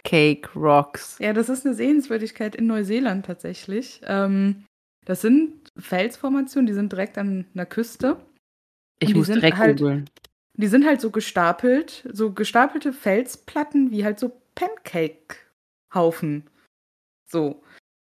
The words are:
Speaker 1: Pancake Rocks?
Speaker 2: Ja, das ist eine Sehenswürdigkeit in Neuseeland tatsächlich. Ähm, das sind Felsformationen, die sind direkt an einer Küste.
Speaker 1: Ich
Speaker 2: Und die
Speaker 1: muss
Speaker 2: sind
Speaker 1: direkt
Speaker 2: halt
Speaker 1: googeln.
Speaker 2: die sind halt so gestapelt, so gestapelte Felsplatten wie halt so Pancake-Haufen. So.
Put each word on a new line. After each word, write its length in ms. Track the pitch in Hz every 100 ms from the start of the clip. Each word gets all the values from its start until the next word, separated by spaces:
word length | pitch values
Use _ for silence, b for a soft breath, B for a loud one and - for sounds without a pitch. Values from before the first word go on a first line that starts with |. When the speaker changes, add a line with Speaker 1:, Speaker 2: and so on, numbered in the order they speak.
Speaker 1:
Pancake 460 | - 165 151 147 - 156
Rocks? 600 | 151 143 147 - - -
Speaker 2:
Ja, 120 | 208
das 160 | 214 226
ist 160 | 262
eine 120 | 277 220
Sehenswürdigkeit 800 | 254 302 262 226 220 - 214 -
in 100 | 226
Neuseeland 600 | 220 196 226 254 190 190
tatsächlich. 760 | 175 170 185 - 208 254 - -
Ähm, 580 | 196 196 196 196 202 - _ _ _
das 160 | - 185
sind 480 | 220 277 320 - _ -
Felsformationen, 880 | - 185 226 - 269 277 269 285 233
die 60 |
sind 180 | 202 202
direkt 260 | 185 202 -
an 300 | 202 190 180
einer 120 | 180 175
Küste. 500 | - 233 - 254 330 - _ _ _ _ _ _ -
Speaker 1:
Ich 80 | 214
Speaker 2:
Und 40 |
die 40 | 180
Speaker 1:
muss 80 | 180
Speaker 2:
sind 80 | 220
Speaker 1:
direkt 220 | 165 185
Speaker 2:
halt 200 | 160 143
Speaker 1:
googeln. 320 | 143 143 143 _ _ _ _
Speaker 2:
die 120 | - 208
sind 200 | 247 302
halt 140 | 277
so 80 | 226
gestapelt, 1000 | 214 - - 175 240 247 269 320 - 247
so 220 | 208 220
gestapelte 600 | 196 208 233 285 302 294
Felsplatten 960 | 262 208 202 262 - - 294 294 285 262
wie 140 | 208
halt 140 | 208 208
so 140 | 247 - _ -
Pancake-Haufen. 1900 | 359 440 - 170 156 - - - _ _ _ _ _ 185 165 165 156 147 - _ _ _ _ _ _ _ _
So. 360 | 165 147 - b b _ _